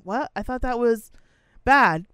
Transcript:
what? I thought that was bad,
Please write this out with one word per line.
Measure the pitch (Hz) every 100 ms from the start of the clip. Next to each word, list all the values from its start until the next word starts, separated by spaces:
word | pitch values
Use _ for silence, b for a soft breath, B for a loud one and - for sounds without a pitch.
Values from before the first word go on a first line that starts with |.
what? | 180 233 -
I | -
thought | 202 254
that | 254 240
was | 240 220 - b b b b b
bad, | 247 269 214 160 185